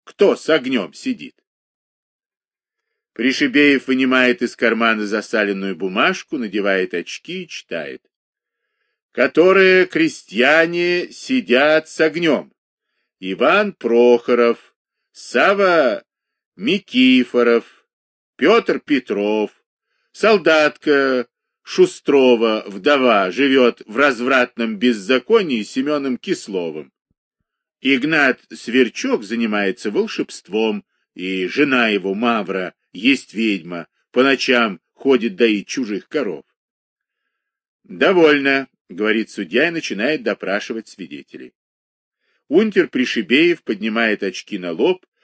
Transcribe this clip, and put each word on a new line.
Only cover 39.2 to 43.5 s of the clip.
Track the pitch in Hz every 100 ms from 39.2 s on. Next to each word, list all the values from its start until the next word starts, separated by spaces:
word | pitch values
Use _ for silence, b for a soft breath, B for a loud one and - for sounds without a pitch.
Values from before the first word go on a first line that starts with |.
| 110
судья | - 92 110 165
и |
начинает | 165 - 101 127 156
допрашивать | 113 101 92 101 - 113 -
свидетелей. | - 87 143 135 123 127 _ _ _ _ _ _ _ _ _ -
Унтер | 156 220 190 -
Пришибеев | 127 123 123 90 127 170